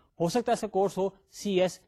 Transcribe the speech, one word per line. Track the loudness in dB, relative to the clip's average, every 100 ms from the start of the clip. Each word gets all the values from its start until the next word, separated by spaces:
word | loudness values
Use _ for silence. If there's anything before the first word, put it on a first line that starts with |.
| _ -4
ہو | -2
سکتا | 0 0
ہے |
ایسا | -2 0
کورس | 0 0 0
ہو | -4 -4 _
سی | -10 -2 2
ایس | 2 -2